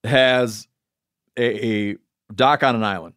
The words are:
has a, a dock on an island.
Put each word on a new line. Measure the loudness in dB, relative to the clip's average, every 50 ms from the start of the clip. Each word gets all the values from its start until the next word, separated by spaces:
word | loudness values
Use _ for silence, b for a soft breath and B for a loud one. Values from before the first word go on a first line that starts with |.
| -2
has | 2 2 4 4 4 4 2 0 -2 -4 -10 -16 _ _ _ _ _ _ _ _ _ _ _ _ _ _
a, | -2 -2 -2 -2 -2 -4 -2 -2 -2 -2 -4
a | -8 -10 _ _ _ _ _ _ -2
dock | 2 2 2 4 2
on | 2 0 2
an | 0
island. | -2 -2 -4 -6 -8 -14 _